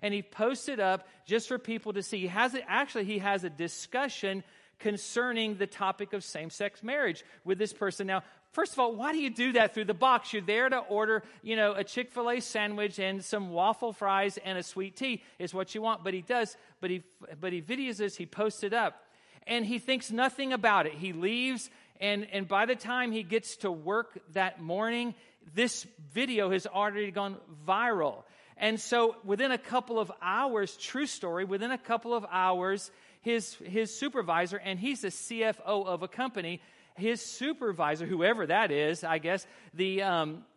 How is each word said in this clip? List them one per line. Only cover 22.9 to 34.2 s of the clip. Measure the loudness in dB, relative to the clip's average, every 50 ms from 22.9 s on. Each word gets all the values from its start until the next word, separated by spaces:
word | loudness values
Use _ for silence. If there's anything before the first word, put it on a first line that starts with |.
| -2 -2 0 0
he | -2 -4
gets | -2 0 0 -2 -2 -2 -10 -4
to | -4 -4
work | -4 -2 -2 0 0 0 0 -2 -8 -18 -12 -4
that | 0 2 2 2 0 -4
morning, | -6 -4 -2 0 0 0 0 0 -2 -4 -6 -8 -14 -20 _ _ -16 -4 2
this | 2 2 2 2 -2 -10 -12 -16 -20 -14 -6
video | -2 -2 0 0 2 2 2 2
has | 2 0 0
already | 0 0 2 2 2 0 -2 -2 -2
gone | -2 -2 -4 -4 -6 -10 -14 -18 -20 -6 0
viral. | 2 2 4 4 4 4 2 2 0 0 -4 -12 -18 -20 -20 -20 -16 -6 0
And | 0 0 0 0
so | 0 2 4 6 6 4 2 0 -2
within | -2 0 2 2 2
a | 2 0
couple | -2 0 0 0 0 0 0 0
of | 0 -2 -4 -6
hours, | -2 0 0 2 2 2 2 0 0 -2 -4
true | -8 -10 -6 -4 -2 -2
story, | -4 -4 -6 -4 -2 -2 -2 -2
within | -2 -2 -2 -2 -2
a | -4 -4
couple | -2 -2 -2 0 0 0 -2
of | -2 -2 0
hours, | 0 2 4 4 4 4 2 0 0 -2 -4 -8 -18 -20 -20 -20 -16 _
his, | -2 0 0 0 0 -4 -12
his | -14 -8 -2 0 0 0 0
supervisor, | -2 -6 -6 -4 -2 -2